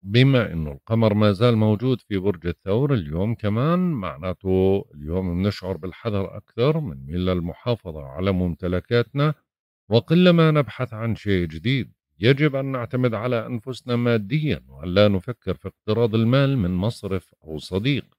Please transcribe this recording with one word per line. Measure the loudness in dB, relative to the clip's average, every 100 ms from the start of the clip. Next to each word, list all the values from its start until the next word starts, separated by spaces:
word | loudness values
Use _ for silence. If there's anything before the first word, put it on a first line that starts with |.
بما | 0 4 6 4 0
إنه | -4 -6
القمر | -8 _ 2 4
ما | 4 4
زال | 4 2 4
موجود | 2 2 0 -2
في | _ -2
برج | -2 -2 -4
الثور | -6 -2 0 2
اليوم | 0 -2 -2 -2
كمان، | -2 -2 0 0 0
معناته | 0 -2 -6 -6 -8 -6 0 2 4 2 -2
اليوم | -14 -6 -4 -2 0
بنشعر | -2 -2 -8 -8
بالحذر | -8 -8 -6 -4 -6 -10
أكثر، | _ -2 0 0
بنميل | -4 -10 -8 -4 0
للمحافظة | 0 -2 -6 -4 -4 -6 -12
على | -12 -4 -2
ممتلكاتنا، | 0 0 -2 -2 -4 0 -2 0 0 0 -2 _ _ _ _ _
وقلما | 0 2 4 4 6 4
نبحث | 2 -2 -6 -8
عن | -6 -4 -4
شيء | 0 0 0
جديد. | -4 -2 -2 -4 _ _ _
يجب | 2 4 2 0
أن |
نعتمد | -6 -6 -4 0 0
على | 0 -2 -2 -2
أنفسنا | -8 -8 -12 -4 0
ماديًا، | 2 0 0 -2 -2 -4 -6
وأن | -12 -2
لا | 4 4
نفكر | 4 -4 -10 -8
في | -8 -8
اقتراض | _ -4 0 2
المال | 2 2 4 2 2
من | 0
مصرف | 0 -2 -4 -6 -6 -6 _
أو | -12 -12
صديق. | -4 -4 -2 -2 -6